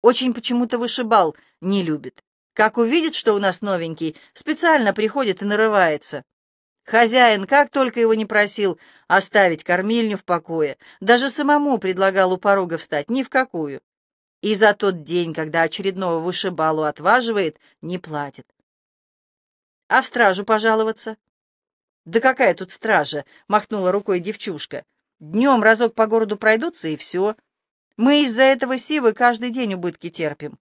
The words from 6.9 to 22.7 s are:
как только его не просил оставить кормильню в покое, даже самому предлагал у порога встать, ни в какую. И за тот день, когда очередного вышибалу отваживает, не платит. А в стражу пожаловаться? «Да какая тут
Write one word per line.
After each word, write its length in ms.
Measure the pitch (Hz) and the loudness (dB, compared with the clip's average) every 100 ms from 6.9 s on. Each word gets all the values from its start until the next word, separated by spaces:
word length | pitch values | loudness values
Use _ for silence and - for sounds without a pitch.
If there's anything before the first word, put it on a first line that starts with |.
| 220 233 247 240 208 190 | 2 4 6 4 4 2
как 240 | 277 285 | 2 2
только 300 | 277 254 240 | 0 -2 0
его 160 | 226 220 | 2 2
не 100 | 214 | 0
просил 540 | 214 208 - 196 170 _ _ _ | 0 0 -2 -4 -4 _ _ _
оставить 560 | 185 190 214 190 160 | 0 2 2 2 0
кормильню 540 | - 180 196 233 220 202 | -2 -2 0 0 -2 -4
в 60 | |
покое, 560 | - 170 - 165 151 - _ _ | -4 -4 -2 -2 -2 -4 _ _
даже 300 | 190 240 269 | 2 2 2
самому 480 | - 285 294 294 233 | -2 2 2 2 0
предлагал 560 | 185 185 190 190 185 | -2 0 2 4 2
у 40 | 185 | 2
порога 420 | 208 196 180 165 | 2 2 0 -6
встать, 320 | - 151 143 | -4 -6 -2
ни 100 | 254 | -4
в 80 | 247 | -2
какую. 500 | 262 262 170 151 135 _ _ _ _ _ _ | -2 -2 -6 -8 -10 _ _ _ _ _ _
И 140 | 208 208 | -2 4
за 180 | 214 | 4
тот 300 | 208 202 175 | 4 -2 -2
день, 320 | 147 175 165 156 | -4 -4 -2 -6
когда 260 | 156 165 | -4 -2
очередного 560 | 165 - 196 185 185 165 | -2 -2 -6 -4 -4 -4
вышибалу 640 | 165 180 190 165 160 156 | -4 -6 -6 -2 -2 0
отваживает, 800 | 156 147 165 240 226 214 165 - _ _ | -4 -2 0 2 2 -2 -4 -6 _ _
не 160 | 160 180 | -10 -10
платит. 480 | 165 151 143 135 - _ _ _ _ _ _ _ _ _ _ _ _ _ _ | -8 -10 -10 -14 -20 _ _ _ _ _ _ _ _ _ _ _ _ _ _
А 140 | 233 | -2
в 60 | 240 | 0
стражу 360 | 240 220 233 | 2 2 2
пожаловаться? 720 | 202 220 220 220 220 220 - 220 _ _ _ _ _ _ _ _ - | -2 0 2 0 -2 -6 -12 -14 _ _ _ _ _ _ _ _ -4
«Да 140 | 202 | 0
какая 360 | 262 262 233 170 | 0 2 0 0
тут 160 | 185 | -8